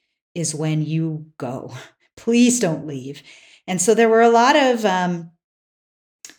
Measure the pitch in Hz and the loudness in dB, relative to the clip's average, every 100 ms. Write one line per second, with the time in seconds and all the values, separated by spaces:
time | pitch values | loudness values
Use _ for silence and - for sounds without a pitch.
0 | _ _ _ 175 156 151 160 156 151 160 | _ _ _ -8 -8 -4 -2 -2 -2 -2
1 | 160 156 156 - 131 131 - 123 - _ | -4 -6 -12 -12 -10 -10 -12 -18 -20 _
2 | _ - - 240 240 240 180 156 151 135 | _ -10 0 2 4 2 -2 -4 -8 -12
3 | 131 - - - _ _ - 185 - 220 | -12 -16 -20 -20 _ _ -8 -2 0 4
4 | 226 226 233 233 247 302 262 240 214 185 | 4 4 6 6 4 4 2 2 0 0
5 | 180 170 170 _ _ _ _ _ _ _ | -2 -4 -10 _ _ _ _ _ _ _
6 | _ _ - | _ _ -20